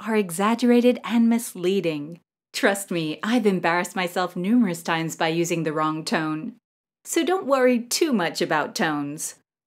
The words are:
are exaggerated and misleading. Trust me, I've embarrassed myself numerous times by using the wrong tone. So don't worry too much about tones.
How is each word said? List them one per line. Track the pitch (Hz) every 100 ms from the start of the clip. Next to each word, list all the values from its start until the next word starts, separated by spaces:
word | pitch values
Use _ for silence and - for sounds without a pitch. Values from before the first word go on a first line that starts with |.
are | 214 220
exaggerated | 190 165 208 233 247 240 247 247
and | - 233 226
misleading. | 233 233 185 180 196 165 151 147 170 _ _ _
Trust | - 226 202 -
me, | 170 156 151
I've | 208 247 208
embarrassed | 185 170 175 180
myself | 196 175 185 175
numerous | 180 180 247 208 170
times | - 165 160 -
by | 165
using | 165 170 165
the | 156
wrong | 151 156 156
tone. | 156 170 156 156 - - _ _ _ _
So | - 339
don't | 294 381 262
worry | 269 254 247
too | 240 - 330
much | 226 165 -
about | 156 156 143
tones. | - 165 147 143 151 - - _ _